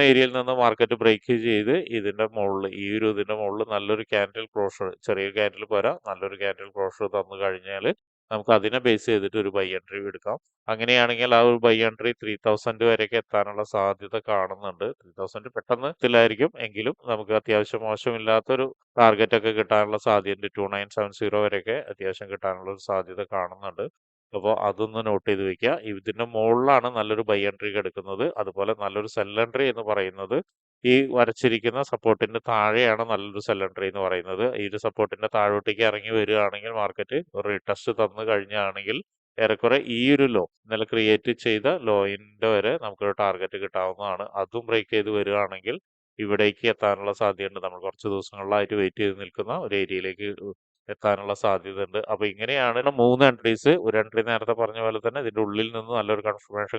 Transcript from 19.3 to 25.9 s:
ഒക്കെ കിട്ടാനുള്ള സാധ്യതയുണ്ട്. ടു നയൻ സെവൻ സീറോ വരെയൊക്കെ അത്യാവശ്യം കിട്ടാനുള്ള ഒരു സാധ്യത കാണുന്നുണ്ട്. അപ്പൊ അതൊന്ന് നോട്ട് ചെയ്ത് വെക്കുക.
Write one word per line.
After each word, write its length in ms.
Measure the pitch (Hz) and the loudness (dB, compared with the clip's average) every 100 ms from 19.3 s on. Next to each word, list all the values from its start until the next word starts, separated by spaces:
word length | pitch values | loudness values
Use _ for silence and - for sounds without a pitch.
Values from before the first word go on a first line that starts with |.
| 113 | 2
ഒക്കെ 120 | 110 110 | 2 0
കിട്ടാനുള്ള 400 | 101 107 107 107 117 | 2 2 2 0 2
സാധ്യതയുണ്ട്. 400 | 104 98 98 101 - | 2 2 -4 -6 -6
ടു 80 | 98 | -4
നയൻ 160 | 101 101 - | -4 -6 -4
സെവൻ 160 | 101 95 | -6 -4
സീറോ 200 | 104 104 104 | -2 0 0
വരെയൊക്കെ 320 | 98 90 131 - | -2 -4 -6 -6
അത്യാവശ്യം 380 | 101 95 92 98 | -8 -6 -6 -10
കിട്ടാനുള്ള 360 | 98 98 92 92 95 | -8 -6 -6 -8 -10
ഒരു 80 | - | -4
സാധ്യത 320 | 95 90 92 98 98 | -4 -4 -8 -6 -6
കാണുന്നുണ്ട്. 500 | 90 95 98 87 123 - _ _ _ | -6 -8 -12 -8 -10 -12 _ _ _
അപ്പൊ 200 | 104 101 110 104 | -4 0 0 0
അതൊന്ന് 320 | 98 110 110 110 | -2 -4 -4 -2
നോട്ട് 200 | 101 - | -2 0
ചെയ്ത് 140 | 98 95 | -2 -2
വെക്കുക. 240 | 90 117 156 110 | 0 0 0 -4